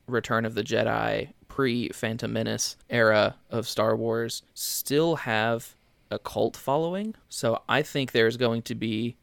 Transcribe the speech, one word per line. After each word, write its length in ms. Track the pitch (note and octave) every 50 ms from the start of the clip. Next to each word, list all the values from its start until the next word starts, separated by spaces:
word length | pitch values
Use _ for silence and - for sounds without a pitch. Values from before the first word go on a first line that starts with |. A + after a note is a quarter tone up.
| _
Return 380 | - B2 A#2 - - A#2 A2+ A#2
of 100 | A2 A2
the 80 | G2 A2
Jedi, 680 | - A2+ A2 A2 A2 A2 A2 A2 A2 G#2+ G#2+ - - - _ - -
pre 400 | - - C3+ B2+ A#2 A#2+ A2+ -
Phantom 440 | - - - A2 A2+ A2+ - A2+
Menace 440 | A2+ A2+ A2+ A2+ A2 A2+ - - - - _ -
era 460 | A#2+ A#2+ A2+ A2 G#2+ G#2+ G#2 - - - _ -
of 160 | - A#2 G#2
Star 300 | - - - G#2+ A2 A2
Wars 460 | A2 A#2 A2+ A2+ A2+ A#2 A#2 - - - _ -
still 640 | - - - - - - - C#3 D3 D#3+ E3+ D#3+
have 580 | C#3+ - B2+ A2+ G#2+ A2 A#2 A#2 A#2 - - - _ _ _ _ _ _ -
a 100 | G#2 G#2+
cult 360 | - - - G#2+ A2 - -
following. 580 | - - - C3+ D#3 E3 E3+ F3+ G3 G#3 A3 A3 - _ _
So 340 | - - - A#2 A2+ - - -
I 140 | A#2 C3
think 300 | D3+ - - C#3+ C3+ B2+
there's 240 | - A#2+ A2+ A2+ A#2
going 260 | A#2+ B2+ A#2 A#2 A#2
to 140 | A2+ - A#2+
be 400 | A#2 A#2 A2+ A2 G#2+ A#2 A#2+ A#2+ _